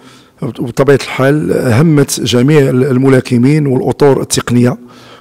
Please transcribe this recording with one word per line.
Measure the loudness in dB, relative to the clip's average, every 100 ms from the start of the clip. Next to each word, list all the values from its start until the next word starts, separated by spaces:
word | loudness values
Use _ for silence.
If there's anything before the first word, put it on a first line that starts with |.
| -20 -20 _ -12
وبطبيعة | -12 -8 -10 -2 2 2
الحال | 0 -4 -2 0 -2 -2 0
همت | 0 2 2 0 -2
جميع | -2 0 2 2 2
الملاكمين | 0 0 0 2 2 0 0 2 0 0
والأطر | -2 -2 2 2 2
التقنية، | -2 -6 -2 0 0 -2 -12 -20 -20 -20